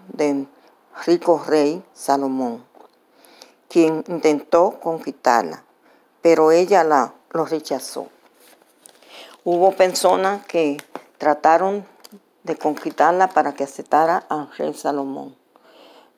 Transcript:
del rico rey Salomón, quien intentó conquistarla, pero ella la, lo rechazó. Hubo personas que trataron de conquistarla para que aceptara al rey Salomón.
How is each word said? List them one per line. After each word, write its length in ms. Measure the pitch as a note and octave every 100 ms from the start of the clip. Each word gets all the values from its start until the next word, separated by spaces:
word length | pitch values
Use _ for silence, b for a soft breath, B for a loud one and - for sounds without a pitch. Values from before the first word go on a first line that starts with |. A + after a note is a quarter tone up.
| -
del 400 | - D3 C#3 C#3 _ b b _ - -
rico 360 | E3+ F3 E3 -
rey 360 | D3+ C#3+ F3 -
Salomón, 720 | - - C#3 C#3 C3 B2 A#2 - _ - _ _ b b b b b _
quien 360 | E3+ D#3+ D#3 -
intentó 720 | E3+ D#3 D3 - E3+ G3 -
conquistarla, 840 | - E3 C#3+ - B2+ A#2+ E2 D#2+ _ _ b b b _
pero 300 | E3+ D#3+ D#3
ella 320 | E3+ F3+ F#3+
la, 300 | D#3+ C#3+ A#2 - _
lo 160 | E3 D#3
rechazó. 600 | D#3+ - C3+ - - - _ _ _ _ _ _ _ - B B B B B
Hubo 300 | F3 F3 F#3+
personas 720 | F#3+ F#3 - F3+ F#3 F#3+ G3+ -
que 300 | E3+ D3+ C#3+ - - - -
trataron 680 | D3+ D3 D#3 E3 F#3+ G3+ F#3+ _ - G3+ _ _
de 140 | - D3+
conquistarla 720 | D#3 C#3+ D#3+ - D#3 F3+ F#3
para 260 | - C#3+
que 100 | C#3
aceptara 540 | C#3 - - D3 D#3+ F3+ -
al 220 | D3+ C#3+ -
rey 180 | D3+
Salomón. 600 | D3 C#3+ C#3+ C#3 C#3 C#3 C3 _ _ b b b b b